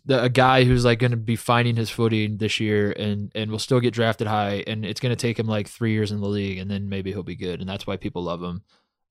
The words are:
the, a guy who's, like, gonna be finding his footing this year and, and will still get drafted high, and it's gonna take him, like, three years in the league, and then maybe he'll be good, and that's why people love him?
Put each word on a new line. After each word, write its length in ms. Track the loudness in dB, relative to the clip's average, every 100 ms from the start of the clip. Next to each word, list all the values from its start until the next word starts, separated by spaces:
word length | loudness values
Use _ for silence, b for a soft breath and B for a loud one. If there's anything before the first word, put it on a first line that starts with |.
the, 180 | 0 2
a 40 | 4
guy 360 | 6 6 6
who's, 200 | 6 6
like, 140 | 4 4
gonna 180 | 2 0
be 200 | -2 -2
finding 400 | 2 2 2 0
his 140 | -2
footing 460 | 0 2 2 0 0
this 220 | -2 0
year 320 | 0 2 2
and, 380 | 0 -2 -4 -6
and 160 | -6 -6
will 80 | -6
still 220 | 0 2
get 140 | 2
drafted 320 | 2 0 0 -2
high, 360 | 0 0 -2 -4
and 180 | -6
it's 160 | -6 -4
gonna 160 | -4 -2
take 220 | -2 -2
him, 80 | -2
like, 220 | -2 -4
three 240 | -4 0
years 180 | 0 0
in 80 | -2
the 80 | -2
league, 300 | -2 -2 -4
and 120 | -4
then 180 | -4 -4
maybe 220 | -6 -4
he'll 100 | -6
be 140 | -8 -8
good, 240 | -6 -6
and 80 | -6
that's 180 | -8 -6
why 100 | -8
people 260 | -6 -6
love 200 | -6 -6
him? 200 | -6 -8 -12 _ _ _ _